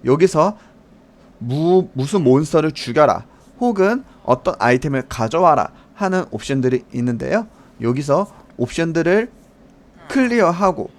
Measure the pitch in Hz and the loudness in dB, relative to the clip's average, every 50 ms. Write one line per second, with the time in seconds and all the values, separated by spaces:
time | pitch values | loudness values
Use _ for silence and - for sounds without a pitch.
0 | - 120 135 156 175 180 - 156 160 202 208 - - - _ _ _ _ - _ | 2 2 2 4 2 2 4 2 0 0 0 -6 -20 -20 _ _ _ _ -20 _
1 | _ _ _ _ - - _ _ 117 120 127 147 160 170 185 190 175 - - 135 | _ _ _ _ -20 -20 _ _ -8 -6 -4 -2 0 2 2 2 2 0 -6 -6
2 | 131 143 214 196 156 127 131 139 160 151 - 160 151 156 151 - - - 117 147 | -6 -2 -2 2 4 4 4 4 2 2 0 0 0 0 -4 -6 -10 -4 2 2
3 | 151 135 95 - - - - _ _ - - - 247 240 233 196 185 202 233 269 | 4 4 2 -2 -6 -14 -20 _ _ -20 -8 -4 -2 -2 0 2 0 0 0 -2
4 | 262 - - - _ - 123 - - 185 - - - 120 123 127 131 151 139 131 | -6 -12 -20 -12 _ -2 -2 0 0 -6 -4 0 0 2 2 0 0 -4 -4 -4
5 | 131 - - - 113 113 131 165 185 170 151 123 87 - - - - _ _ - | -6 -8 -6 -6 -4 -2 0 2 4 4 4 2 0 -4 -8 -18 -20 _ _ -6
6 | 208 185 185 185 170 - - 107 - - 143 135 127 127 127 127 - _ - 127 | -4 -2 -2 -2 -4 -4 -10 -12 -6 -4 -4 0 0 0 0 -2 -4 _ -8 -4
7 | 120 123 120 110 131 131 170 214 220 - - - - - _ _ 113 117 123 139 | -4 -4 -4 -4 -4 -2 -2 -4 -4 -6 -18 -20 -20 -20 _ _ -4 -4 -2 -2
8 | 143 143 139 170 202 - - - - _ - - 123 123 - - 165 165 160 165 | 0 0 0 0 0 -4 -10 -20 -20 _ -6 -6 -6 -6 -2 -4 -4 -2 -2 -2
9 | 165 170 185 214 233 240 - - _ _ _ _ _ _ _ _ _ _ _ - | 0 2 2 0 0 -4 -10 -20 _ _ _ _ _ _ _ _ _ _ _ -20
10 | - - - 269 262 240 240 233 202 170 175 170 208 185 180 - - - _ | -16 -4 0 0 0 2 2 2 2 2 2 0 0 -2 -2 -2 -10 -12 _